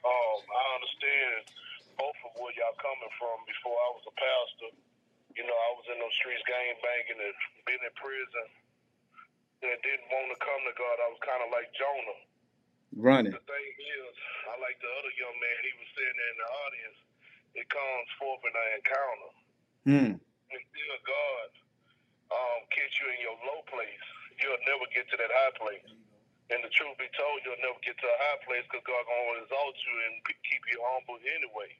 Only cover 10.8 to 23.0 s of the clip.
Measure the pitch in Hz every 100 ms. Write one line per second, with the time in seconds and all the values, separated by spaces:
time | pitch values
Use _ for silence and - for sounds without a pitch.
10.8 | 123 117 120 113 127 127 117 120 117 -
11.8 | 139 139 110 98 _ _ _ _ _ _
12.8 | _ 107 117 135 107 98 - 143 139 -
13.8 | 143 143 127 117 - - 113 123 127 117
14.8 | 120 131 143 127 123 120 120 120 127 131
15.8 | - - 127 127 117 113 113 135 139 120
16.8 | 113 107 _ _ - - _ 117 - 143
17.8 | 135 127 117 - 139 131 120 117 113 107
18.8 | 98 135 139 110 - - _ _ _ _
19.8 | 139 143 123 92 _ _ _ - - -
20.8 | 151 135 131 143 147 127 107 - _ _
21.8 | _ _ _ _ _ 117 127 120 - -
22.8 | 139 -